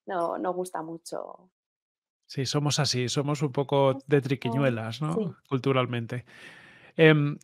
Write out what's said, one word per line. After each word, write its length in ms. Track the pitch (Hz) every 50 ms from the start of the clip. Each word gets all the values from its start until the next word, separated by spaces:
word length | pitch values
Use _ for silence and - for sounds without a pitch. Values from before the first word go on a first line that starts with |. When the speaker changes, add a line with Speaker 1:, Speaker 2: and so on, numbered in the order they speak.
| _
Speaker 1:
no, 300 | - 196 175 170 165 -
no 160 | - - 185 180
gusta 280 | 180 185 180 - -
mucho. 680 | 160 165 165 165 - - - - - - - - 180 185 _ _ _ _ _ _ _ _ _ _ _ _ _ _ _
Speaker 2:
Sí, 200 | - - 143 131
somos 340 | - - 147 147 147 131 -
así, 300 | 139 - - 127 127 117
somos 320 | - 147 135 143 151 - 156
un 80 | 143
poco 480 | 120 147 139 - 143 139 139 135 131 135 -
de 100 | - 147
Speaker 1:
Ah, 40 | 143
Speaker 2:
triquiñuelas, 800 | 127 - 143 - - 117 117 139 143 131 117 110 113 113 113 123
¿no? 120 | 151 151 170
Speaker 1:
sí. 140 | 226 208 165 - _ _ -
Speaker 2:
Culturalmente. 760 | 139 127 120 139 131 131 123 120 120 120 117 110 123 123 - - - - - - - - - - - - - - -
Em, 420 | - 160 156 156 151 143 143 151 -